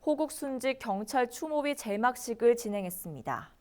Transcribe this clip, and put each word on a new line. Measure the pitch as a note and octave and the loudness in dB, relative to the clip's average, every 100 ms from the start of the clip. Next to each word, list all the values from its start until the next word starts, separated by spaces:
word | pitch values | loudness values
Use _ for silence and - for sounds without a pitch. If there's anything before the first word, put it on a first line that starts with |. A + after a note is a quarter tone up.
호국 | - C#4+ D4+ | 2 2 0
순직 | - C#4 C4 C4 C4 | -2 -4 -2 -2 -2
경찰 | B3+ G3 A3 C4+ B3 | -2 -4 0 0 0
추모위 | - D#4+ D4+ C#4+ C#4+ | -2 -2 0 0 -2
제막식을 | A3+ G3+ A#3+ B3 - A3+ A#3 A#3 | -2 2 2 0 -6 4 6 6
진행했습니다. | G#3+ G#3 F#3 F3+ F3 C#3+ C#3+ B2 D#3 _ | 2 -2 -4 -6 -10 -8 -4 -4 -6 _